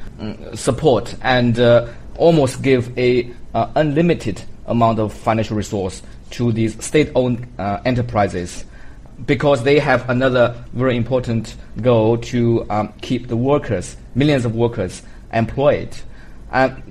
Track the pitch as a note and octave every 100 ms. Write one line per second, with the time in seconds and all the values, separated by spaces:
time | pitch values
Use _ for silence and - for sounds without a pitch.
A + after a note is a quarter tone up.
0 | - - G#2+ - - G#2+ - A#2+ D3+ A2
1 | - - B2+ B2+ A#2+ A2+ A#2+ A#2 - -
2 | - - D#3+ E3 C3 B2 B2+ B2+ A#2+ B2
3 | B2 B2 A#2+ - - A2+ A2 C#3+ D#3 C#3+
4 | F3 C#3 A2 F2 - - - A#2 A2+ A2
5 | G#2+ - A#2+ A2+ G#2+ G#2+ G2 G#2 F#2 -
6 | - - - - A#2+ A2 A2+ - - D#3
7 | C3 C3 B2+ A#2+ - - G2 G2+ B2+ B2
8 | A#2 A2 G2 F2+ F2 - - - - -
9 | - - - C3+ D3 C3+ C3 D3 C#3+ C3
10 | B2 B2 C3 B2 A#2 - - A#2+ C3 A#2+
11 | A#2 B2+ B2 A2+ G#2+ - - - B2 A#2
12 | A2 A#2 A#2+ B2 A#2 A#2 - G#2 G#2+ -
13 | - B2 A#2+ A#2 C3 D3 - F#2 - -
14 | - A#2+ D3 C#3 A#2 A2+ A#2 A#2+ F#2 -
15 | - - - A#2 A2+ C#3 C#3+ F#2 - -
16 | - - - - - B2+ C3 C3 -